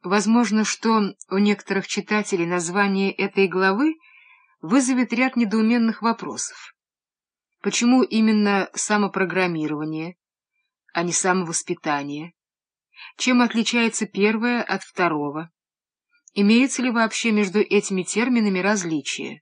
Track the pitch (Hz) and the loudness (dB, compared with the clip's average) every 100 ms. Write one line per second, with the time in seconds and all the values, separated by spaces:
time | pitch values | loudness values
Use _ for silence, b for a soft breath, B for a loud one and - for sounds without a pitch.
0 | 185 208 202 233 220 214 208 - 220 220 | 0 0 4 2 4 0 0 -2 0 2
1 | 196 - - 190 208 202 - 196 - - | 0 -6 -4 0 2 0 -2 -4 -4 -8
2 | 180 214 202 185 170 175 165 196 202 196 | -2 -2 0 -2 0 -2 -2 0 0 0
3 | 196 - 196 196 196 185 190 196 311 320 | -2 -2 -2 0 0 2 0 2 -2 -2
4 | b b b b b b 156 262 247 254 | b b b b b b 0 2 2 0
5 | 254 233 254 247 220 220 220 240 226 220 | 0 0 0 0 0 2 2 2 2 0
6 | 226 226 165 117 - - - _ _ _ | -2 -2 -6 -8 -10 -12 -20 _ _ _
7 | _ _ _ _ _ _ 202 - 240 254 | _ _ _ _ _ _ -4 0 4 4
8 | 233 220 220 214 202 196 185 - - 208 | 4 2 2 4 2 0 -2 -6 -2 0
9 | 196 190 185 175 180 160 151 151 156 156 | 0 -2 -2 0 -2 -2 -4 -4 -6 -6
10 | 165 180 _ _ _ _ _ _ _ 165 | -10 -14 _ _ _ _ _ _ _ -4
11 | 175 160 190 185 170 160 - 175 160 143 | -2 -2 0 0 -2 -6 -6 -6 -4 -4
12 | 143 147 170 _ _ _ _ _ _ B | -4 -10 -12 _ _ _ _ _ _ B
13 | B - - 247 233 226 214 240 226 - | B -4 2 4 4 0 0 0 0 -2
14 | 214 - 208 220 240 240 - 190 - - | -6 0 0 2 0 -2 -2 -6 -6 -2
15 | 175 156 147 151 165 _ _ _ _ _ | 0 0 -4 -6 -12 _ _ _ _ _
16 | _ _ _ 202 202 233 262 - 247 233 | _ _ _ 0 4 4 4 0 -2 0
17 | 226 - 233 208 196 202 - 202 - 190 | -2 0 0 2 2 2 2 2 2 -4
18 | 175 202 254 240 208 185 190 214 175 156 | -2 -2 2 2 2 0 0 -2 -2 -4
19 | - - 156 110 | -4 -8 -10 -12